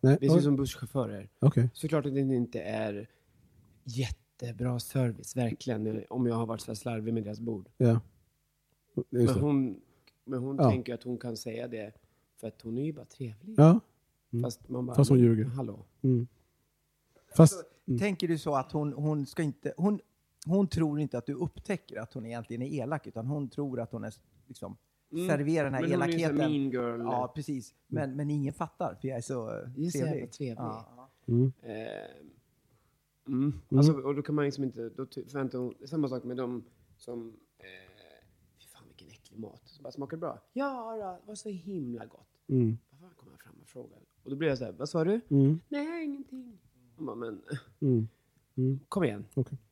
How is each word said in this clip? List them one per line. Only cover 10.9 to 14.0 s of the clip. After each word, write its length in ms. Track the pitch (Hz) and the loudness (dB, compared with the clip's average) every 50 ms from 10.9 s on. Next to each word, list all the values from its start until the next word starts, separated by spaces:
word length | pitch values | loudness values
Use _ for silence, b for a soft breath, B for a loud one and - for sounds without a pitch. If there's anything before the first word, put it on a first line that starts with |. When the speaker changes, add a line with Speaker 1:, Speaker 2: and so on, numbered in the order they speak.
| 120 | -8
Speaker 2:
att 80 | 113 - | -8 -6
hon 160 | 123 123 117 | -8 -8 -6
kan 180 | - 123 113 | -6 -8 -8
säga 320 | 110 - 123 113 113 120 123 | -8 -8 -10 -8 -8 -10 -8
det 240 | 120 110 107 104 113 _ _ _ _ _ _ _ _ | -8 -10 -10 -12 -14 _ _ _ _ _ _ _ _
för 120 | _ - 113 | _ -12 -12
att 140 | 104 _ - | -12 _ -10
hon 160 | 113 113 123 | -8 -6 -4
är 60 | 139 | -4
ju 80 | 156 156 | -4 -6
bara 120 | 147 120 | -8 -14
trevlig. 500 | - - - 135 120 107 104 - 190 220 214 | -20 -14 -12 -10 -10 -10 -14 -16 -6 6 10
Speaker 1:
Ja. 220 | 147 160 170 226 - _ _ _ | 10 10 10 8 4 _ _ _